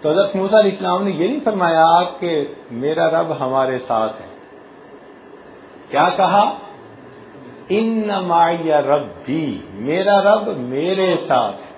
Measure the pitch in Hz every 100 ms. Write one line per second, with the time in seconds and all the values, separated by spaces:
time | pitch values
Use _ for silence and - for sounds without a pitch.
0 | 151 165 202 196 190 214 208 190 185 180
1 | 202 160 180 294 240 202 175 160 160 170
2 | 180 180 175 160 139 - - 117 139 160
3 | 165 160 165 139 131 131 131 127 - 113
4 | 110 - - - - - - - - -
5 | - - - - - - - - - 139
6 | 175 180 185 196 214 - - - - -
7 | - - - - - - - 196 226 226
8 | 208 196 180 170 170 170 160 151 135 147
9 | 139 - - 151 151 95 - 98 120 175
10 | 190 202 202 214 208 139 123 135 170 190
11 | 185 170 - 131 110 - -